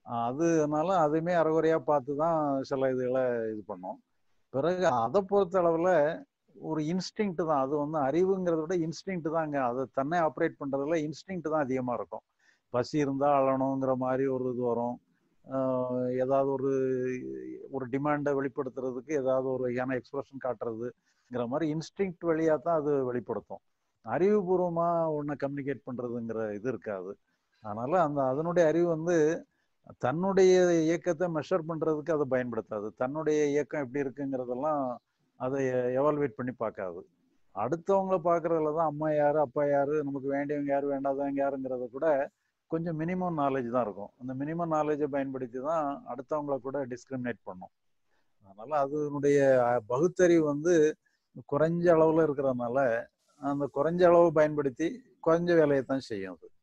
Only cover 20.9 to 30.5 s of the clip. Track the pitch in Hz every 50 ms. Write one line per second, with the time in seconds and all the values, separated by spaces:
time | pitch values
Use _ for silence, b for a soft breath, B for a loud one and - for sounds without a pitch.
20.9 | 113 _ _ _ _ _ _ _ 123 120 120 117 127 151 165 151 151 160 151 -
21.9 | _ - 196 190 165 _ 175 170 160 156 160 160 156 147 - 170 170 156 143 147
22.9 | 147 139 131 123 120 123 - - 113 101 - _ 98 98 _ _ _ _ _ _
23.9 | _ _ _ 113 113 143 175 202 214 214 185 175 185 180 180 175 170 165 170 170
24.9 | 170 170 165 160 156 147 147 147 147 127 - 139 143 143 135 139 135 110 _ -
25.9 | 127 117 123 123 117 120 113 113 110 110 113 107 104 104 98 131 117 101 - 113
26.9 | 101 95 90 95 104 _ _ _ _ _ _ _ _ _ - 107 104 110 120 131
27.9 | 170 190 165 147 147 143 135 131 131 143 160 170 175 180 170 151 156 170 175 175
28.9 | 165 156 160 170 175 165 151 156 170 185 - _ _ _ _ _ _ _ _ -
29.9 | 107 _ - 123 139 165 185 196 190 190 190 185